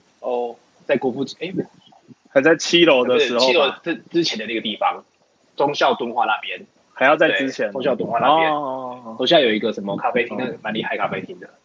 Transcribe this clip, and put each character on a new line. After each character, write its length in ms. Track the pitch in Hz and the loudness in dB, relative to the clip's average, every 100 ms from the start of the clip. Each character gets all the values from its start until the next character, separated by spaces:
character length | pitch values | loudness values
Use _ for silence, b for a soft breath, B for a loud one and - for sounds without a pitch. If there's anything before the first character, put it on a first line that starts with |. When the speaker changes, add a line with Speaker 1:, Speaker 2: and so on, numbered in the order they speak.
| _ _ | _ _
Speaker 1:
哦。 360 | - 123 120 113 _ _ | -6 -4 -6 -10 _ _
Speaker 2:
在 120 | - 143 | -2 0
国 160 | 131 | 0
父 120 | 113 | -2
纪-， 120 | 131 - | -6 -6
诶， 160 | 175 185 - _ _ _ _ - _ | -8 -6 -8 _ _ _ _ -20 _
Speaker 3:
还 120 | 139 | 2
在 140 | 143 160 | 4 4
七 280 | - 170 | 2 4
楼 200 | 165 131 | 6 6
的 120 | 123 123 | 4 2
时 180 | 131 120 | 2 2
候 0 | |
吧。 60 | |
Speaker 2:
不 0 | |
是， 20 | 127 | 4
七 60 | 123 | 4
楼 160 | 135 - | 2 0
之， 180 | 170 160 - | -8 -8 -4
之 140 | 170 | -2
前 120 | 160 110 | -2 -4
的 100 | 110 | -6
那 80 | |
个 60 | 113 | -6
地 140 | 107 | -6
方， 300 | 98 98 - - _ _ _ _ - | -2 -2 -4 -12 _ _ _ _ -2
忠 160 | 147 | -2
孝 220 | 143 151 | 2 0
敦 180 | 120 120 | 0 -2
化 140 | 117 110 | -2 -2
那 100 | 110 | -2
边。 280 | - 92 101 _ _ | -4 -14 -16 _ _
Speaker 3:
还 140 | - 131 | 0 2
要 100 | 151 | 4
在 140 | 160 147 | 4 2
之 100 | 135 | -2
前。 160 | 127 110 | -4 -6
Speaker 2:
对， 40 | |
忠 80 | 127 | -2
孝 100 | 135 | -2
敦 160 | 117 107 | -2 -2
化 80 | 117 | 0
那 180 | 131 156 | 2 4
边。 140 | 160 | 2
Speaker 3:
哦， 60 | 147 | -2
哦， 440 | 143 131 127 123 | -4 -8 -10 -14
哦， 60 | 117 | -12
哦。 40 | 113 | -4
Speaker 2:
楼 40 | |
下 140 | 127 160 | 2 4
有 140 | 123 | 4
一 80 | 107 | 0
个 120 | 110 | -2
什 100 | 107 | -6
么 140 | 101 98 | -6 -4
咖 140 | 117 | -2
啡 140 | 120 | -2
厅， 120 | 120 107 | -2 -4
Speaker 3:
哦。 40 | |
Speaker 2:
那 100 | 123 | -8
个 80 | - | -8
蛮 140 | 107 | -8
厉 80 | 110 | -6
害 140 | 104 107 | -6 -4
咖 100 | 98 | -4
啡 140 | 95 | -6
厅 180 | 92 90 | -10 -16
的。 100 | 92 _ | -20 _